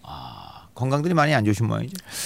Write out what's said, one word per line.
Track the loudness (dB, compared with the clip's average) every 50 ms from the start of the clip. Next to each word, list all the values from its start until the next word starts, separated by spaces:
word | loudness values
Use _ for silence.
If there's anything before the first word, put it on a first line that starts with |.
| -18
아, | -16 -14 -14 -14 -14 -16 -16 -18 -18 -18 -20 -20 -14 -8
건강들이 | -4 -2 0 0 2 2 2 4
많이 | 4 4 4 4
안 | 4 4
좋으신 | 4 4 4 2
모양이죠. | 0 0 -2 -4 -6 -10 -12 -14 -12 -10 -8 -6